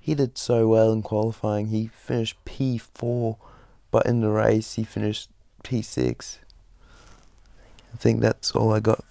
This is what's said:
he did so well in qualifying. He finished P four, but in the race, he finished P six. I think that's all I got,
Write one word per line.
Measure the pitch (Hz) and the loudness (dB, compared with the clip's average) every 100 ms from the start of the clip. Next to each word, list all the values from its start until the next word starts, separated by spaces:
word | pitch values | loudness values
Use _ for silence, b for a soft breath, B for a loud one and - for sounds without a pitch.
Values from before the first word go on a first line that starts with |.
he | - 151 | -2 0
did | 131 - | 0 -2
so | - 117 113 | 0 2 4
well | 113 110 | 6 6
in | 110 | 2
qualifying. | 107 107 107 110 113 104 107 | 0 -2 -2 -2 -2 -2 -2
He | 110 110 | -4 -4
finished | - - 123 113 - | -10 -6 -4 -4 -8
P | - - 131 120 | -16 -4 -4 -4
four, | - - 120 120 117 110 b b b b _ | -8 -10 -4 -2 -4 -6 b b b b _
but | 113 | 0
in | - 120 | 2 2
the | 107 | 2
race, | 107 110 110 110 | 2 2 2 0
he | - | -8
finished | 110 - 107 107 - _ _ _ | -6 -4 -4 -4 -10 _ _ _
P | - 127 | -8 -6
six. | - - 64 60 - - - - _ _ b b b b b b b b b b b | -6 -2 -2 -4 -12 -18 -20 -20 _ _ b b b b b b b b b b b
I | 117 | 0
think | 123 113 | 2 4
that's | 113 110 - | 2 0 -2
all | - 113 | 0 2
I | 107 | 2
got, | 110 - - | 2 0 0